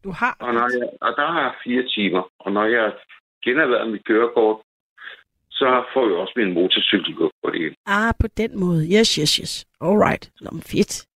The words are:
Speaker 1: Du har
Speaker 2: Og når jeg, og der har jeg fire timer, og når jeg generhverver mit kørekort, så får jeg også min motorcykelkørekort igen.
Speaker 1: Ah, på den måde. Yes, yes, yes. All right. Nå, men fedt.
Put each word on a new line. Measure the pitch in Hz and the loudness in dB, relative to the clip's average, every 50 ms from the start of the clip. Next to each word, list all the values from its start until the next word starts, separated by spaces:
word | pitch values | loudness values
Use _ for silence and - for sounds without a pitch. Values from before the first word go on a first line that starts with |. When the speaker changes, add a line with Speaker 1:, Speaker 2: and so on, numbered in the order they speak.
| - | -10
Speaker 1:
Du | 196 | -10
har | 180 - 226 254 - _ | -6 -2 -2 -4 -2 _
Speaker 2:
Og | 127 120 117 | -6 -2 0
når | 117 120 123 123 123 | 0 0 0 0 -2
jeg, | 120 - - - | -4 -6 -8 -4
og | - 113 117 | -4 -4 -2
der | - 147 160 | -2 -2 -2
har | 170 165 | 0 -2
jeg | 139 123 - - - | -2 -2 -6 -8 -6
fire | 123 123 127 127 - | -2 -2 -2 -2 -2
timer, | - 107 101 95 82 92 90 - _ _ | -4 -2 -2 0 0 -2 -4 -4 _ _
og | - 95 | -6 -4
når | 101 104 107 | -2 0 2
jeg | 110 117 120 113 104 101 - - _ - - _ _ _ _ - | 2 2 2 0 0 -4 -8 -20 _ -20 -20 _ _ _ _ -4
generhverver | 120 127 151 160 131 120 107 113 113 | 0 0 2 2 2 2 0 0 -2
mit | 107 98 _ | -6 -6 _
kørekort, | - 110 107 117 117 - 123 113 110 110 - _ _ _ _ _ _ _ _ - - - - _ _ _ _ _ _ | 2 2 2 2 2 2 2 2 2 2 -2 _ _ _ _ _ _ _ _ -20 -20 -20 -20 _ _ _ _ _ _
så | - - 139 131 127 123 123 - | -4 0 2 2 2 2 0 0
får | - 131 123 107 | 0 2 2 2
jeg | 92 | 2
også | 85 95 - - | 0 -2 -4 -2
min | 123 110 95 87 | -2 0 0 2
motorcykelkørekort | 85 90 92 - - - - - 95 73 80 80 82 82 78 _ _ - - - | 2 2 2 2 2 2 0 0 0 0 -4 -2 -2 -2 -2 _ _ -6 -4 -4
igen. | 82 82 73 - _ _ | -4 -6 -6 -8 _ _
Speaker 1:
Ah, | - 196 202 220 233 226 _ | -2 0 0 0 0 0 _
på | - | -4
den | 220 _ - 220 226 - 208 | -4 _ -4 -4 -4 -2 -2
måde. | 185 180 175 160 156 165 190 | 0 0 2 0 2 4 4
Yes, | 214 226 220 - | 4 4 4 2
yes, | - 151 156 - | 0 0 0 0
yes. | - - - - - - _ _ _ | -2 -4 -6 -10 -10 -12 _ _ _
All | - 165 202 214 - | 0 2 4 4 4
right. | - - - - - _ - | 4 2 -2 -6 -16 _ -16
Nå, | - - | -14 -12
men | - - | -12 -12
fedt. | - - - - 208 - - - - _ _ | -12 -4 0 0 0 0 -2 -12 -12 _ _